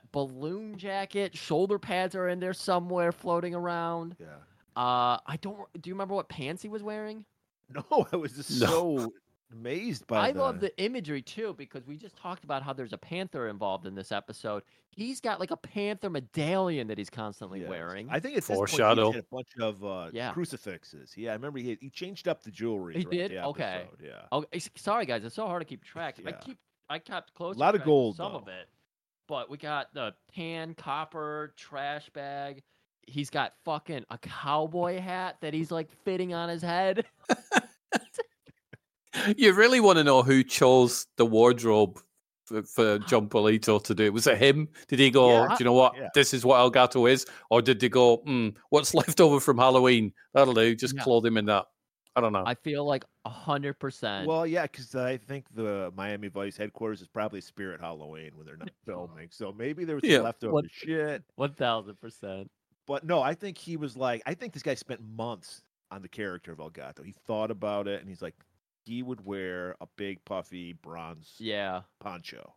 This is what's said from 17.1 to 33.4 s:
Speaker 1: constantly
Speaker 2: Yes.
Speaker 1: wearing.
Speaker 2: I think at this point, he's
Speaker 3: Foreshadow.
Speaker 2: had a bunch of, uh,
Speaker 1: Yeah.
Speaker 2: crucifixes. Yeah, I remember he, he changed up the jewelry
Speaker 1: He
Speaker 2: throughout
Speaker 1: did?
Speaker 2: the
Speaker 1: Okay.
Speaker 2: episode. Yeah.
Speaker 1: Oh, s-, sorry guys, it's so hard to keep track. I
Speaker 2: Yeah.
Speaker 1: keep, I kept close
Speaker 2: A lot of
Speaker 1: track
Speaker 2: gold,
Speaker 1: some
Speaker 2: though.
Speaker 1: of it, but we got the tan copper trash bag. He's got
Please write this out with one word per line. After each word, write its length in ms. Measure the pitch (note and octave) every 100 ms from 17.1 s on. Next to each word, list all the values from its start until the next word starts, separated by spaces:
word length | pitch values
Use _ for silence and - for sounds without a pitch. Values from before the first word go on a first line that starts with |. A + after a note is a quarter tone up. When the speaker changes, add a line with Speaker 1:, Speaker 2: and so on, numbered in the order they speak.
Speaker 1:
constantly 500 | B2 G#2+ G2 G2 F#2+
Speaker 2:
Yes. 80 | F2
Speaker 1:
wearing. 400 | F2+ E2+ F#2+ A#2
Speaker 2:
I 100 | C#3
think 140 | B3+ C#4
at 100 | -
this 20 |
point, 220 | G2 G2+
he's 80 | -
Speaker 3:
Foreshadow. 340 | A2 A2+ A2
Speaker 2:
had 100 | A2+
a 40 | -
bunch 160 | B2+ B2 A#2+
of, 220 | A2+ G2
uh, 260 | G2 F#2 E2
Speaker 1:
Yeah. 220 | A#2 B2
Speaker 2:
crucifixes. 840 | D#3 E3 C3 G#2 E2+ - D2 B1+ -
Yeah, 160 | A2+
I 20 |
remember 260 | A2 C#3 C#3
he, 180 | B2 A2
he 100 | C3
changed 360 | - F3+ G3 F3+
up 140 | D#3
the 60 | -
jewelry 440 | F#2 A2+ G#2 F2 D#3
Speaker 1:
He 60 |
Speaker 2:
throughout 80 | F3
Speaker 1:
did? 200 | F3 F#3+
Speaker 2:
the 120 | F#3 F3+
Speaker 1:
Okay. 180 | F#3+ A2 F#2 F2+
Speaker 2:
episode. 140 | - D2
Yeah. 160 | G#1 -
Speaker 1:
Oh, 140 | C#3 D3+
s-, 180 | F3 - -
sorry 300 | - A3+ D#3+
guys, 180 | A#2
it's 120 | A2+ -
so 100 | G#3+
hard 140 | F3
to 40 | D#3
keep 180 | A#2+
track. 340 | - D#3+ D#3+ - -
I 40 |
Speaker 2:
Yeah. 60 | E3+
Speaker 1:
keep, 200 | - - _ _ -
I 80 | D#3+
kept 340 | - F3+ - -
close 200 | E3+ G3
Speaker 2:
A 40 |
lot 160 | D#3+ G#3
of 60 |
Speaker 1:
track 40 | C#3+
Speaker 2:
gold, 300 | D3 A#2 F2
Speaker 1:
some 160 | G3
Speaker 2:
though. 60 | D#3
Speaker 1:
of 80 | G2
it, 200 | F#2 E2+ _ _ _ _ _ -
but 220 | C#3+ A2+
we 60 | C#3+
got 360 | D3 D3 -
the 200 | D3 A2+ - _ -
tan 380 | E3 E3 D#3+ D#3+
copper 800 | D3+ C#3+ D#3 E3 D3+ D3+ D3+ -
trash 540 | - C#3+ C#3+ D3 -
bag. 520 | D3 C#3 C#3 C#3+ C3+ _ _ _ _ -
He's 240 | C#3 C#3
got 240 | D3+